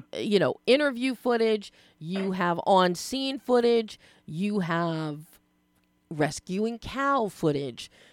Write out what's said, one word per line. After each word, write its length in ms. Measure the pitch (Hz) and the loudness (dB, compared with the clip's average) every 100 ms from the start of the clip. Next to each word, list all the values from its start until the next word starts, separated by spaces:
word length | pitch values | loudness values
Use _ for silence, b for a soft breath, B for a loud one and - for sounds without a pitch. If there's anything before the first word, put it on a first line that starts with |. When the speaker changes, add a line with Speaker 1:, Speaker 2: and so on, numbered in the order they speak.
Speaker 1:
<laughs> 120 | - - | -12 -6
Speaker 2:
you 220 | 220 202 | 2 4
know, 180 | 139 - - | 4 0 2
interview 480 | 269 285 240 262 240 | 4 4 0 -4 -2
footage, 560 | 254 233 226 220 - b b b | 0 2 2 0 -4 b b b
you 360 | 160 196 190 | -8 -4 -2
have 260 | 185 175 - - | 0 0 0 4
on-scene 720 | 190 180 175 - 269 269 277 | 6 4 2 -6 -4 -4 -6
footage, 600 | - 247 240 233 220 - b b - | 2 4 4 2 0 -10 b b -10
you 320 | 156 208 208 | -4 -2 -2
have 580 | 165 165 170 160 156 147 156 _ _ _ _ _ _ _ - | -2 0 -2 -2 -6 -8 -12 _ _ _ _ _ _ _ -10
rescuing 640 | 156 147 - - 185 226 233 | -4 -4 -4 -8 -4 -4 -6
cow 480 | - 254 277 277 208 | -10 -4 0 0 -2
footage, 600 | - 165 143 139 117 - b b | -2 0 0 -4 -10 -16 b b